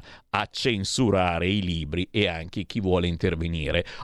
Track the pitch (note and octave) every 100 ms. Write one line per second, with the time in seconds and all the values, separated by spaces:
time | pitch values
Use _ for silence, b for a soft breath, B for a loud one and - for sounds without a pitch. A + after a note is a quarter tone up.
0 | B B B G2+ G#2 - C3+ G#2+ F#2+ -
1 | B2 G2 F2+ E2 F2 G#2 F2 E2 D2 F2
2 | F#2 A2 G2 E2 E2 - F2+ A#2 F#2+ F2+
3 | F2 E2 F2+ E2 E2+ E2 D2 D#2+ - B